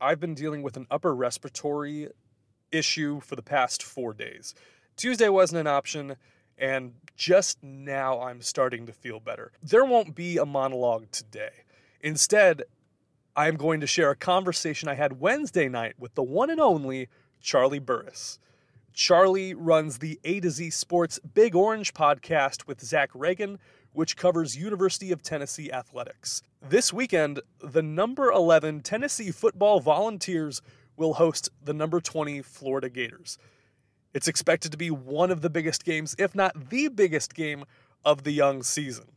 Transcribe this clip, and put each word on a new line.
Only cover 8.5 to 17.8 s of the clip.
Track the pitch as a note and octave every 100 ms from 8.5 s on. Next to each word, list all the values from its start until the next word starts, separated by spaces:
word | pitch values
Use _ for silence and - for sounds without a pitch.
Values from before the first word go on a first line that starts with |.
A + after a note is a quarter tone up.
| - B2+ A#2+ A#2
to |
feel | G#2+ B2 A2
better. | A2+ A2 A#2 _
There | D#3+ A3+
won't | C4 A#3+ F3+
be | D3 F3 E3+
a | D3
monologue | C#3 C3 B2+ B2 A2+ A2
today. | - G#2+ G#2+ G#2+ - _ _ _ _
Instead, | D3+ D#3 - G#3+ F#3+ D3 - _ _ _ _ _ _ -
I | D3+
am | D#3+
going | D#3 D#3+
to | C#3+
share | - D3
a | C#3+
conversation | - F3+ F#3 E3+ D#3+ D3 D3+
I |
had | C3+ D3 C3
Wednesday | F3 C#4 D4 F#3 C3+
night | B2 A2+ -
with | A#2+
the | -
one | B2+ D#3+ C#4
and | D#4+
only | C#4+ D#3+ C3+ C3 B2+ _ _ _
Charlie | - C#3 C3 C#3+